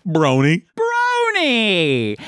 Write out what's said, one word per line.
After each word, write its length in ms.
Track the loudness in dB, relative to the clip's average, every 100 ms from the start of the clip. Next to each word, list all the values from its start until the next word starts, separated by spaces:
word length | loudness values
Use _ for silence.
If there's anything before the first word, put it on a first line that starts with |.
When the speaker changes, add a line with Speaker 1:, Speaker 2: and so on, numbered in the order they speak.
| -4
Speaker 1:
Brony. 560 | 0 2 4 2 0 _ -4
Speaker 2:
Brony! 1400 | -2 0 -2 0 0 0 0 0 0 0 0 0 -2 -6